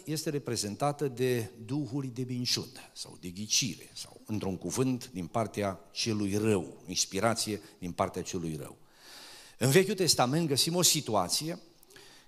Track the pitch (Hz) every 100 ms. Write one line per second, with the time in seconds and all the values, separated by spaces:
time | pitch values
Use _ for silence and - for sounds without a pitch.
0 | - 151 165 143 123 107 104 101 143 143
1 | 143 120 127 123 113 - 110 143 123 143
2 | 135 127 127 123 123 110 80 - - -
3 | - - 90 90 208 - 113 - - -
4 | - - - 107 92 90 90 120 131 123
5 | - 92 85 117 104 - 101 90 - -
6 | 117 107 101 104 110 98 73 - - 92
7 | - 95 113 110 107 98 - - 90 85
8 | 95 92 85 92 82 76 64 - - -
9 | - - - - - - 127 165 190 190
10 | 156 - 123 160 165 135 165 180 170 156
11 | 123 104 87 - 156 175 - - - -
12 | - -